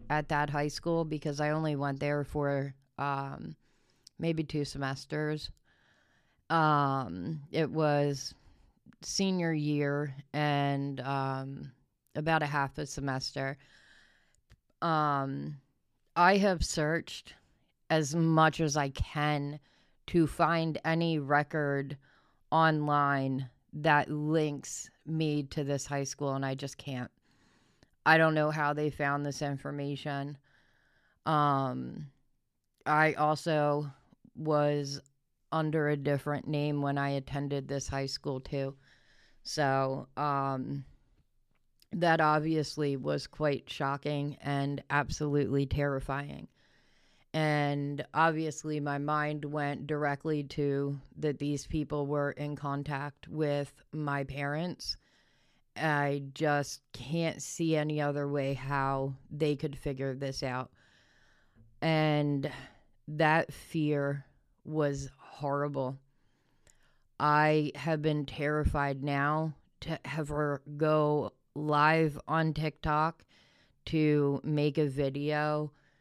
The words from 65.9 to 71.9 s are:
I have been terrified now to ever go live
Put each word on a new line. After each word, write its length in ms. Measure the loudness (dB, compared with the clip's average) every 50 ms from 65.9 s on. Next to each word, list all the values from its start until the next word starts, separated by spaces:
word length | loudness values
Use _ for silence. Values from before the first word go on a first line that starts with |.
| -6 -8 _ _ _ _ _ _ _ _ _ _ _ _ _ _ -20 _ _ _ _ _ _ _ _ 0
I 520 | 2 4 6 6 6 6 6 4 4 0 -4
have 260 | -4 -2 -2 0 0
been 240 | 2 0 0 0 -2
terrified 800 | -4 -6 -4 -2 0 0 2 0 2 2 0 0 0 -2 -2 -2
now 520 | -2 0 0 2 2 2 0 0 -2 -4 -8 _ _ _ -14
to 180 | -8 -8 -8 -8 -6 -6 -4
ever 440 | -4 -4 -2 0 0 0 0 0 -4 -6 -8 -2
go 560 | 2 4 4 6 6 4 4 2 2 0 -2 -6 _ _ _ -8
live 640 | -4 0 2 4 6 6 6